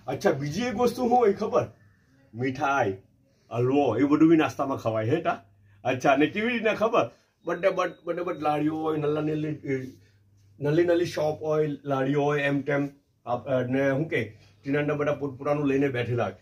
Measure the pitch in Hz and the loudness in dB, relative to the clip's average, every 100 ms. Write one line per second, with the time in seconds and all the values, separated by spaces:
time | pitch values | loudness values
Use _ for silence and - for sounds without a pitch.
0 | - - 190 139 147 175 247 208 240 254 | -8 -2 0 0 -4 -4 -4 0 0 0
1 | 240 247 208 196 214 202 - - _ _ | 2 4 4 2 0 0 -2 -8 _ _
2 | _ _ _ 110 135 131 139 139 127 127 | _ _ _ -6 -4 -2 0 0 0 -4
3 | - _ _ _ - 117 127 143 131 110 | -12 _ _ _ -8 -2 2 2 2 2
4 | 139 151 160 160 135 - 135 131 135 110 | 2 6 6 6 4 0 -4 -2 -2 -2
5 | 110 165 170 175 - _ _ _ 127 131 | 0 0 0 -4 -8 _ _ _ -4 0
6 | 151 139 151 208 233 233 214 190 226 214 | 4 4 2 0 -2 0 0 0 2 2
7 | - - _ _ 165 175 190 180 175 - | 0 -6 _ _ -6 -2 0 0 -2 -4
8 | 170 170 175 151 151 147 151 156 156 151 | -8 -6 -6 -2 -2 0 0 -2 -2 -2
9 | 147 151 151 151 151 139 139 131 127 - | 0 0 -2 -2 -4 -6 -4 -4 -6 -16
10 | _ _ _ _ _ - 143 160 175 170 | _ _ _ _ _ -6 0 2 4 2
11 | 165 156 151 156 156 156 151 139 143 135 | 0 -2 -2 -2 -2 0 0 -4 -4 -2
12 | 135 143 143 147 143 143 143 143 143 - | 0 0 0 0 0 -2 -2 -2 -2 -8
13 | _ _ 117 123 143 127 123 135 139 131 | _ _ -6 -6 -2 -2 0 0 2 0
14 | - 139 107 - - _ 139 147 147 147 | -2 -2 -4 -10 -20 _ -2 0 0 0
15 | 147 135 139 127 143 147 139 135 143 123 | -2 -2 -6 -6 -2 0 0 2 0 0
16 | 110 120 98 - | -2 -2 -2 -6